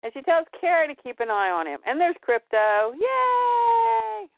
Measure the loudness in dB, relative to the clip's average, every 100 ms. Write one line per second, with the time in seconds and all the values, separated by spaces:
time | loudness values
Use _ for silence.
0 | -10 -8 0 2 0 -6 0 2 0 -4
1 | -14 -8 -4 0 0 -2 -4 -8 -6 0
2 | 0 -2 -2 -2 _ 0 2 2 0 -2
3 | -2 0 0 2 2 2 2 2 2 0
4 | -2 -8 -12